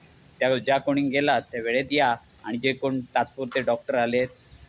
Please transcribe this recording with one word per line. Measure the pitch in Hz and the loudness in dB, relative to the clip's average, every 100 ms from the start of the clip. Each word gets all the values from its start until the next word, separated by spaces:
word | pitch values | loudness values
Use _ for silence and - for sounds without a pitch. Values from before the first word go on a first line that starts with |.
| - - - - | -20 -20 -16 -2
त्या | 127 127 | 0 2
ज्या | 110 135 | 2 0
कोणी | 143 143 | 2 0
गेलात | 143 139 147 123 - | 0 0 2 0 -2
त्या | 123 | -6
वेळेत | 113 123 135 | -2 -2 0
या | 147 131 117 - - | 2 2 0 -6 -16
आणि | 107 117 | -8 -4
जे | 135 | -2
कोण | 131 139 131 | 0 -2 -4
तात्पुरते | 123 127 120 - 131 135 | -2 -2 -2 -4 -6 -4
डॉक्टर | 120 120 - | -2 -2 -2
आलेत, | 131 117 120 127 - - - | 0 0 0 -2 -6 -20 -20